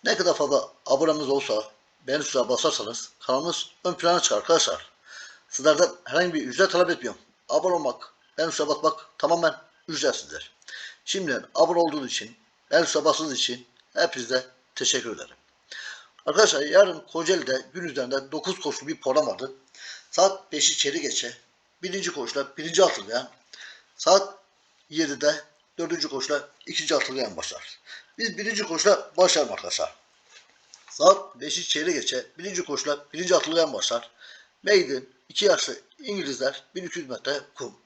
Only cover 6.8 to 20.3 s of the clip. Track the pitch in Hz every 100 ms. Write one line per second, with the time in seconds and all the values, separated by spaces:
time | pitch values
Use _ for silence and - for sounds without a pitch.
6.8 | 175 170 120 - _ _ - 151 180 175
7.8 | 143 - - _ _ - 160 - 151 -
8.8 | 156 - - _ 147 170 165 156 - _
9.8 | - 151 135 - - - - _ - -
10.8 | - - - 196 170 120 117 135 160 170
11.8 | 165 147 127 - 107 - _ _ _ 151
12.8 | 165 156 151 143 156 127 - 123 - _
13.8 | _ - 165 131 117 127 - _ _ -
14.8 | 135 131 113 90 64 - _ _ _ -
15.8 | - - - _ - 156 214 151 147 175
16.8 | 202 160 - 165 165 185 131 131 - 180
17.8 | 175 139 123 135 135 151 185 180 151 -
18.8 | 139 156 131 139 131 117 131 - _ -
19.8 | - - _ - 196